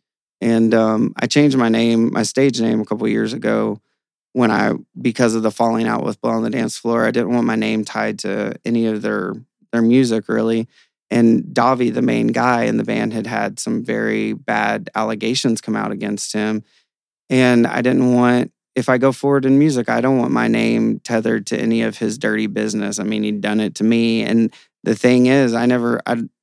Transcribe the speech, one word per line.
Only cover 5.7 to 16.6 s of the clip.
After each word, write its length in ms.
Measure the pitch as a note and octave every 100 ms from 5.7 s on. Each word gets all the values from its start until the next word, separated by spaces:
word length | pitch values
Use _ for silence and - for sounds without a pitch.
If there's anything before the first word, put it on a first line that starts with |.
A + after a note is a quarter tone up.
| A2+ A#2
out 160 | A2+
with 160 | - G#2+
Blood 140 | A#2 A2+
on 80 |
the 60 | A#2
Dance 280 | A2+ A#2 -
Floor, 260 | A2+ A#2 A2+
I 60 |
didn't 220 | A#2+ A2
want 120 | A#2+ A#2
my 100 | A2+
name 300 | A2 A2 G#2
tied 320 | A2 G#2+ G#2
to 360 | G2 G2+ G#2 - -
any 220 | A#2 A2+
of 140 | G#2+
their, 300 | G#2+ G#2+ G2 A2+ - _ -
their 100 | A#2
music, 440 | A2+ B2+ B2 A2+ -
really. 380 | A2 A2+ A2+ A2+ _ _ _ -
And 320 | A#2+ A#2 G#2+
Davi, 500 | - B2+ B2 B2+ A#2+
the 80 | A#2
main 260 | B2 A#2 A2+
guy 360 | A#2+ B2 A#2+
in 140 | A#2 A2+
the 60 |
band, 300 | A2+ A2+ A2
had 140 | A2 G#2+
had 320 | A2 G#2 G2+
some 240 | - A2+
very 500 | A#2 A2+ A2 A2 G#2+
bad 560 | G#2+ - G#2+ G#2+ G#2+ - A2
allegations 640 | A2 A2 A2 B2+ C3 A2+
come 140 | - A2
out 160 | G#2+
against 420 | G#2 G#2+ G#2 -
him. 300 | G#2+ G#2+ G#2+